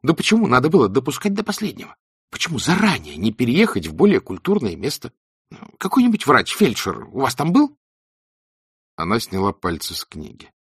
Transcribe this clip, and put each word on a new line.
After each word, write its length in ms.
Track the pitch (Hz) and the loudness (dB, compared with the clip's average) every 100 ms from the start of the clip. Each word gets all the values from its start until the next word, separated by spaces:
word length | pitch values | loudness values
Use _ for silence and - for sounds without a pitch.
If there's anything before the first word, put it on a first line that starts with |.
Да 120 | 131 | 0
почему 340 | 160 - 220 208 | 0 2 2 4
надо 220 | 123 147 | 2 4
было 180 | 165 104 | 4 4
допускать 460 | 110 135 135 208 | 2 -2 -4 -4
до 100 | 196 | -4
последнего? 520 | 208 202 202 - - - _ _ _ | -4 -6 -6 -10 -20 -20 _ _ _
Почему 300 | - - 135 | -8 -6 -4
заранее 560 | 143 180 214 143 - 78 | 0 2 2 0 -6 -4
не 160 | 107 | -4
переехать 560 | - 120 147 226 101 80 | 0 0 2 2 0 -8
в 60 | |
более 260 | 80 104 - | 2 4 4
культурное 560 | - 95 - 208 113 82 | -2 -8 -2 0 -2 -6
место? 380 | 131 - - _ _ _ _ - - _ | -8 -8 -14 _ _ _ _ -20 -20 _
Какой-нибудь 480 | 190 277 247 214 - | 0 2 4 2 4
врач, 300 | 127 - - | 2 2 2
фельдшер 500 | 190 104 98 55 - | 2 2 -6 -8 -10
у 140 | 110 | -4
вас 160 | 131 - | -4 -2
там 160 | 151 | 2
был?" 260 | 196 294 _ _ _ _ _ _ _ _ _ _ _ _ - | 2 2 _ _ _ _ _ _ _ _ _ _ _ _ -10
Она 240 | 85 113 | -4 -4
сняла 340 | - 95 98 | -2 -2 -2
пальцы 420 | 98 90 80 - 82 | -2 -6 -6 -8 -12
с 100 | - | -12
книги. 460 | 80 76 - - _ | -16 -16 -20 -20 _